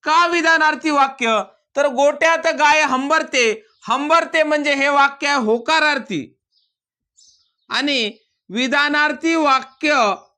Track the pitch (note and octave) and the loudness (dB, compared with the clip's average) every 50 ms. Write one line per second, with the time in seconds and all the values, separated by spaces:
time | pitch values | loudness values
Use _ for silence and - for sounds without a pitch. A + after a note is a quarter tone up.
0 | _ D4+ D#4 E4 F4 E4+ E4+ E4+ D#4 D#4+ E4 D#4+ D#4 D#4 D4+ D4+ D#4 D#4 D4 C#4 | _ 2 2 2 2 2 0 0 2 2 2 2 2 0 0 0 -2 -2 2 2
1 | C4+ C4+ C4+ - B3 A3+ A3+ G#3+ F#3+ - _ _ _ _ _ C#4 C#4+ C#4+ B3+ A#3+ | 0 0 -2 -4 -2 -2 -2 -2 -2 -6 _ _ _ _ _ -2 -2 0 0 2
2 | C#4 C#4+ C#4+ D4 D#4 D#4+ E4 D#4+ D#4+ D#4+ D#4 C4 D4+ D4 D4+ D#4 D#4 C#4 B3 C4 | 2 2 2 2 0 0 0 2 0 -2 -2 2 2 4 4 4 2 0 -2 -4
3 | C4+ C#4+ D#4 D#4+ D#4 - - C4 A#3+ A3+ G#3 - _ _ _ _ _ - A3+ C4+ | -2 0 -2 -2 -2 -2 0 0 0 0 0 -4 _ _ _ _ _ -6 -4 -4
4 | C#4+ D4 D#4+ E4+ E4 E4 E4 D#4+ D#4 D4+ D4+ D4+ C#4+ D4 C#4+ C#4 C#4 C#4+ C#4+ C#4+ | 0 2 2 0 0 0 0 0 0 0 0 -2 0 -2 -2 0 0 0 2 2
5 | C#4 C#4 C#4 - - C#4+ C#4+ C#4 A#3+ G#3+ A3+ A#3 A#3 D4 D#4 D#4+ D4+ D4+ D4 C4+ | 2 0 0 -4 -4 -2 -2 0 0 0 -2 -2 0 -2 0 0 2 0 0 -2
6 | G#3+ - G3+ D3+ B2+ - _ _ _ _ _ _ _ _ _ _ _ _ _ _ | -6 -6 -8 -8 -8 -10 _ _ _ _ _ _ _ _ _ _ _ _ _ _
7 | _ _ _ _ _ _ _ _ _ _ _ _ _ _ - A3+ C4+ D4 C#4+ B3+ | _ _ _ _ _ _ _ _ _ _ _ _ _ _ -4 -4 -2 0 -2 -2
8 | A3+ G3+ A3+ _ _ _ _ _ _ _ F3+ A3+ B3+ C4 B3+ C#4+ C#4+ D4 D4 D4 | -2 -4 -6 _ _ _ _ _ _ _ -4 -4 -2 0 0 0 0 0 0 0
9 | D4+ D4+ D4+ D4+ - E4 E4 E4 D#4 C#4+ C4+ C4 C4 - _ _ - D4+ D4+ C4+ | 0 0 -2 -2 -2 -2 0 0 2 2 0 0 -2 -6 _ _ -2 0 2 2
10 | A#3 G#3 F#3 - - _ _ | 2 0 -2 -4 -8 _ _